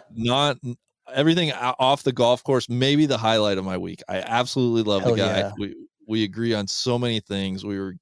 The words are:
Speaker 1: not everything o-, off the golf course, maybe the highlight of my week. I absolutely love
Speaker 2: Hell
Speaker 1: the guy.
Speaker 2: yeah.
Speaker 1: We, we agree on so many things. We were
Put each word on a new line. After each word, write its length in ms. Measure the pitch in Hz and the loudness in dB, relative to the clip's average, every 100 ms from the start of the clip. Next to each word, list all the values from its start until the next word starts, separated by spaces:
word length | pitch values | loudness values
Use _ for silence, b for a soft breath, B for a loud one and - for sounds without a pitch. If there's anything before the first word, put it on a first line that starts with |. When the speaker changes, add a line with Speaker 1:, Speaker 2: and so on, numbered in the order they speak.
| - | -4
Speaker 1:
not 460 | 110 117 131 147 127 123 120 _ _ - | -6 0 2 0 -2 -8 -12 _ _ -8
everything 400 | 131 151 165 160 | 0 2 4 0
o-, 220 | 131 123 127 | -2 -4 2
off 240 | 131 139 | 2 2
the 100 | - | 0
golf 300 | 123 120 123 | 2 2 2
course, 280 | - 131 - | 2 0 0
maybe 340 | 120 131 143 | 0 2 4
the 140 | 151 120 | 4 2
highlight 400 | 113 113 104 95 | 2 2 2 0
of 60 | 95 | -2
my 100 | 92 | -6
week. 260 | 90 90 - | -6 -10 -8
I 120 | 95 | -6
absolutely 640 | 95 117 123 135 123 113 107 | -2 -2 0 0 2 2 2
love 120 | 98 | 2
Speaker 2:
Hell 100 | 101 | 2
Speaker 1:
the 60 | 110 | 2
guy. 200 | 95 95 | 2 0
Speaker 2:
yeah. 120 | 98 104 | -2 -6
Speaker 1:
We, 180 | 101 85 - _ 104 | -10 -10 -18 _ -4
we 160 | 110 | -2
agree 280 | 107 101 117 | -2 -2 -2
on 140 | 110 98 | -2 -2
so 320 | - 127 120 | -4 -2 0
many 220 | 120 110 | 0 -2
things. 440 | - 98 98 95 | -4 -6 -4 -6
We 140 | 104 98 | -6 -6
were 160 | 98 92 | -6 -8